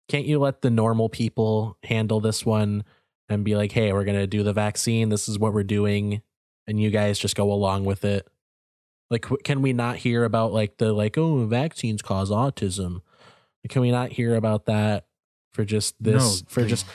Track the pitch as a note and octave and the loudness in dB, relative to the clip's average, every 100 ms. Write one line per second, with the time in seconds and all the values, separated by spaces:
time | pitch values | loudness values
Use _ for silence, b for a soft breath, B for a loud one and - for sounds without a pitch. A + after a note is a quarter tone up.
0 | - C#3+ C#3+ D3 C#3 C3+ B2+ A2+ A2 A2+ | -6 -4 0 2 2 0 0 2 2 2
1 | A2 - A2+ - A2 A2 A2 - - A2 | 0 -2 -4 0 0 0 -2 -6 -4 -2
2 | A2 A2 G#2+ G#2 A2+ G#2+ G#2 G#2 - b | 0 0 0 -2 0 0 2 -2 -6 b
3 | b b - G#2 G#2 G#2 G#2 A#2+ G#2+ G2 | b b -6 -2 0 0 0 2 2 2
4 | G2+ G2+ G2 G#2 G#2 G2+ G#2 - - A2+ | 0 0 0 0 0 0 0 -2 0 0
5 | A2 G#2 - G#2 A2 G#2 G2+ G#2 G#2 G#2 | 2 0 -2 -2 0 0 0 0 0 0
6 | G#2 G#2 - _ _ _ - G#2+ G#2+ G#2 | -2 -4 -8 _ _ _ -6 0 2 2
7 | G#2 G2+ G#2 - G2+ G2+ G2 G2 G2 G2 | 0 0 -2 0 0 2 0 0 -2 -2
8 | G2+ G2+ - _ _ _ _ _ _ _ | -2 -2 -4 _ _ _ _ _ _ _
9 | - A#2 - C3+ - C#3 C3+ A#2+ A#2+ A#2+ | -6 -6 -2 -4 -2 0 0 0 -2 -2
10 | B2 A#2+ A#2 A2+ A2+ G#2+ G#2 - A2 G#2 | 0 2 2 2 0 0 -2 0 0 2
11 | G#2+ D3+ E3 C#3+ A2 A#2 D#3 - A#2 G#2+ | 0 0 0 0 0 0 -2 -4 -4 -4
12 | - G2 F#2+ G#2 C#3 - G2 F#2+ F2+ F2 | -4 -2 0 0 0 -2 -4 -4 -6 -8
13 | - b b b b b - C3+ B2 B2 | -12 b b b b b -6 0 2 0
14 | B2+ - A#2 A2+ A2 G#2+ - G#2+ G#2+ G#2 | -2 -2 0 2 2 0 0 0 2 0
15 | - _ _ _ _ - G2+ G#2+ - - | -6 _ _ _ _ -6 -2 -2 -2 -2
16 | A2 C3 B2 F#2+ - - A2+ G2 - | 2 4 4 0 -4 -2 0 0 -4